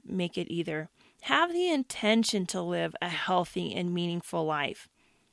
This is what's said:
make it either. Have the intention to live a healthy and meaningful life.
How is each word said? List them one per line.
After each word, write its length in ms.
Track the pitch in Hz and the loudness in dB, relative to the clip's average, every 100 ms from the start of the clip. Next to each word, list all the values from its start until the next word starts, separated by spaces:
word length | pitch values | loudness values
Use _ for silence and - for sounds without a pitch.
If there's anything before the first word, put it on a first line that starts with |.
make 320 | - 185 175 180 | -6 -2 -2 -2
it 160 | 175 | -4
either. 380 | 170 165 156 160 _ _ _ | -4 -4 -4 -8 _ _ _
Have 300 | - 269 349 | 0 2 2
the 180 | 349 359 | 2 2
intention 760 | 294 254 - 214 226 220 208 175 | 2 0 0 4 4 4 2 0
to 140 | 185 | -2
live 340 | 175 170 165 - | -2 0 -2 -4
a 80 | 175 | -6
healthy 680 | 160 - 185 175 185 170 | -4 2 2 2 -2 -4
and 200 | - 175 | -2 0
meaningful 500 | 175 175 170 - 175 | 0 0 -2 -2 -2
life. 440 | 156 151 139 - - _ _ _ _ | 0 0 -2 -6 -16 _ _ _ _